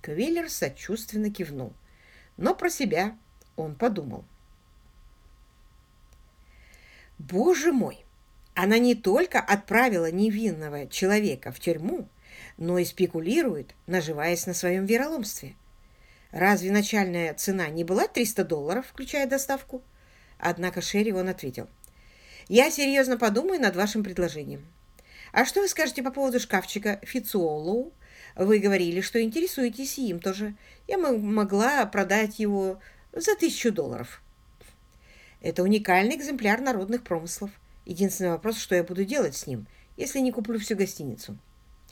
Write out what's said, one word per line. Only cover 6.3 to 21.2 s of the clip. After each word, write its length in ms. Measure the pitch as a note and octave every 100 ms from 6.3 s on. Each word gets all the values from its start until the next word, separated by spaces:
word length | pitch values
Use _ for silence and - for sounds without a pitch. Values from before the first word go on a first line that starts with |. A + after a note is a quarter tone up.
| _ _ - - - - - - -
«Боже 540 | C#3 F3+ D4+ E4+ D#4+
мой! 340 | C4+ D3+ - - _ _ - -
Она 240 | - F#3+ A3
не 160 | B3
только 460 | A#3+ - A#3 F4+ A3+
отправила 720 | - G3+ - A3 B3+ F#3 E3
невинного 760 | F3 G#3+ G#3 A3 D#3+ D3+ D3 C3+
человека 640 | - F#3+ G#3 G#3 C3 -
в 60 | B2+
тюрьму, 480 | - E3 F3 E4+ G#3 _ - - - -
но 200 | E3 F3+
и 80 | F3
спекулирует, 880 | - F3+ E3 D#3+ D4 C#4 D#3 C3 - -
наживаясь 580 | F3+ D3+ D3+ D#3+ E3+ F#3
на 80 |
своём 320 | F3 F3+ F#3 G3
вероломстве. 680 | A#3 C#4+ D#4+ G#3 - C3+ - - - - - - - _
Разве 380 | D#3+ F#3 G3 F#3
начальная 600 | G#3 G3+ A3 F#3+ F3 E3 D3+
цена 340 | - F#3+ D#3+
не 140 | D#3+
была 240 | E3+ G3 F#4+
триста 360 | - A#3+ -
долларов, 440 | E3+ D#3 D3 G#3 C4
включая 380 | - C4+ D4 C4+
доставку?» 560 | C4+ C#4 C#4 - B3+ - - - - - -
Однако 420 | F3 F3 F#3 F3+
Шерри 320 | F3 G3+ G#3+
он 160 | F#3+